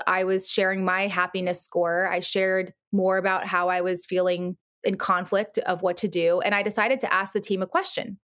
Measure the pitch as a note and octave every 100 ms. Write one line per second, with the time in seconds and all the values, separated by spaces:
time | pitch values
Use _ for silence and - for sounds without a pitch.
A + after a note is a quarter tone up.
0 | - F#3 F#3+ F#3+ F#3+ - F#3+ F#3+ F#3 F#3
1 | G3+ F3+ F3+ F#3+ F3+ F3 - F3 E3+ E3+
2 | F#3 F3+ F3 G3 F#3+ F#3+ F#3 - - G3
3 | F#3 F#3+ F#3+ F#3+ G3+ F#3 F3+ F3+ F3+ F3+
4 | - F3+ F3+ F3+ F3+ F3+ _ _ - F#3+
5 | - F3+ F3+ G3+ A3 - - F3 F3+ F3
6 | G#3 F3 E3+ F3+ - G3+ G3+ G#3+ G#3+ C4
7 | G#3 F#3 G3+ G#3 - F#3+ F#3 E4+ F#4+ -
8 | - G3 _ _